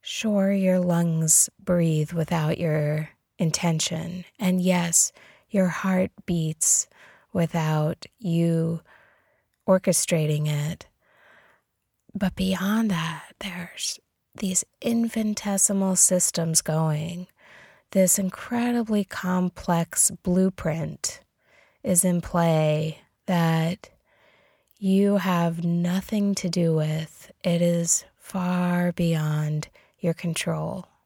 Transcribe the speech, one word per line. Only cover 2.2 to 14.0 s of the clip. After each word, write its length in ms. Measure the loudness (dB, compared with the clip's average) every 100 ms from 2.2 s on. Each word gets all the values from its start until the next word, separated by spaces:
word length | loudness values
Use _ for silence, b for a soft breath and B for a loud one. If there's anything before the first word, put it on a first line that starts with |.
| -2 0 0 -2
your 540 | -2 0 0 -2 -4 _ _ _
intention. 840 | -2 0 0 0 -2 -6 -8 -10 -12 _
And 200 | 0 2
yes, 540 | 2 2 2 0 0 B B B B
your 180 | 0 0
heart 420 | 0 0 0 0 -4
beats 640 | -4 -2 -2 -2 0 0 -2 B B B B
without 720 | -2 0 0 0 0 0 -4 -12 _
you 640 | -2 2 2 2 0 -4 b b b b b b b _ 2
orchestrating 800 | 2 4 0 2 0 0 0 0
it. 380 | -2 -2 -6 -14 _ b b b b b b b _ _ _ _
But 200 | -4 -4
beyond 560 | -2 -2 0 0 0 0
that, 440 | 0 -4 -8 -14 _
there's 600 | -10 -10 -12 -8 -8 -8